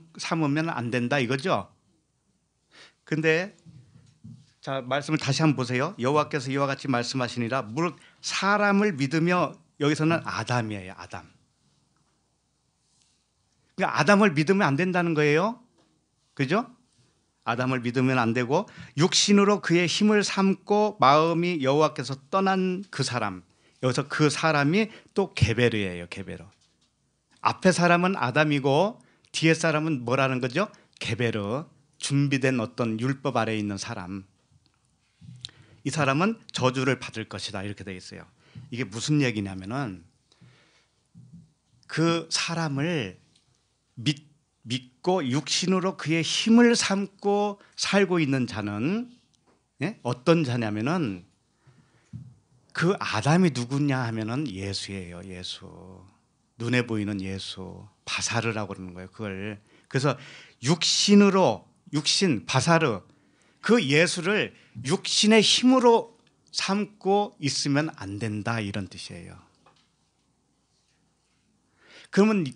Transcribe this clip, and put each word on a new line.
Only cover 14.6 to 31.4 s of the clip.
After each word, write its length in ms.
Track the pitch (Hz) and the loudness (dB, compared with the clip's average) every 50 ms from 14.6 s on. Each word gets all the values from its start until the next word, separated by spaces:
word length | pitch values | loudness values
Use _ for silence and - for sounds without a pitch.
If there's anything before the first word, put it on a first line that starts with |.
| 202 | 4
안 80 | 147 135 | 2 2
된다는 380 | 139 185 185 175 180 170 170 165 | 2 0 0 0 0 0 0 2
거예요. 500 | 151 151 147 147 156 185 220 240 - _ _ _ _ _ _ _ _ _ _ _ _ _ _ _ | 2 2 4 4 2 2 0 -4 -8 _ _ _ _ _ _ _ _ _ _ _ _ _ _ _
그죠? 360 | - 139 127 170 214 - - - _ _ _ _ _ _ _ _ _ _ _ _ _ - | -4 -2 0 0 -2 -2 -4 -12 _ _ _ _ _ _ _ _ _ _ _ _ _ -6
아담을 340 | 113 117 117 127 127 131 127 | -4 -2 -2 0 0 -2 -2
믿으면 400 | 117 123 117 131 127 131 131 127 | -2 -2 0 0 2 2 2 2
안 140 | 117 113 113 | 2 2 0
되고 340 | 123 123 117 143 175 226 - - - - - - | 0 0 0 0 -2 -2 -4 -12 -20 -18 -8 -2
육신으로 640 | 139 160 185 - - - - 208 202 202 196 208 185 | 0 2 2 2 2 4 4 6 6 6 4 2 0
그의 260 | - - 165 170 180 | 0 2 2 2 2
힘을 380 | 160 - - 208 208 214 208 196 | 2 0 2 2 4 4 2 2
삼고 720 | - - 196 196 196 185 - - - 202 208 214 214 202 - | 0 0 0 2 2 0 -2 -2 -2 0 0 0 0 0 4
마음이 640 | 120 127 143 156 160 165 170 165 170 175 180 156 131 | 6 6 6 6 4 2 2 0 0 -2 -2 -2 0
여호와께서 640 | 131 139 151 156 147 147 - 127 123 139 139 - - | 2 2 4 2 2 0 -4 -8 -8 -8 -10 -8 -4
떠난 540 | - 190 196 190 190 190 185 185 180 185 202 - | -2 0 0 2 0 0 0 -2 -4 -6 -8 -10
그 140 | - - 135 | -6 -6 -4
사람. 400 | - 120 123 107 101 92 92 - _ _ _ _ _ _ - - | -4 -2 -2 -4 -4 -6 -8 -16 _ _ _ _ _ _ -4 -2
여기서 260 | 127 123 151 139 - | -2 0 -2 -4 -4
그 200 | - - 151 147 | 0 2 2 2
사람이 600 | 147 - - 160 156 143 139 143 165 208 226 - - - - - - | 2 2 0 0 2 2 2 2 2 2 0 -2 -6 -18 -16 -8 -4
또 200 | - 196 - - | -2 -2 -2 0
게베르예요, 720 | - - 107 113 113 123 117 107 107 101 92 90 87 87 87 | 0 2 2 4 4 2 2 2 0 -4 -4 -6 -8 -12 -12
게베르. 340 | - - 95 87 87 - 82 101 _ _ _ _ _ _ _ _ _ _ _ _ _ _ _ _ _ - | -12 -14 -12 -12 -12 -14 -16 -20 _ _ _ _ _ _ _ _ _ _ _ _ _ _ _ _ _ -2
앞에 320 | - 107 117 - - 185 | -2 -2 0 2 2 2
사람은 460 | 165 170 175 175 175 175 180 185 196 | 4 4 4 4 4 4 2 0 -2
아담이고 840 | - 123 120 120 151 156 151 147 143 131 143 135 151 185 214 247 - _ _ _ _ _ _ | -2 -2 -2 2 2 2 2 2 0 2 2 2 2 2 0 -2 -8 _ _ _ _ _ _
뒤에 220 | - - 156 160 160 | -6 0 2 2 2
사람은 500 | 160 165 165 156 156 156 160 156 127 120 | 4 2 0 0 0 0 -2 -4 -4 -2
뭐라는 380 | 117 123 135 135 131 131 127 | -2 0 2 2 0 0 -2
거죠? 260 | 123 127 120 165 208 214 - - _ _ _ - | -4 -4 -2 -2 -4 -4 -6 -18 _ _ _ -10
게베르, 640 | - - - 98 120 113 107 110 | -6 -6 -4 -2 -2 -2 -2 -2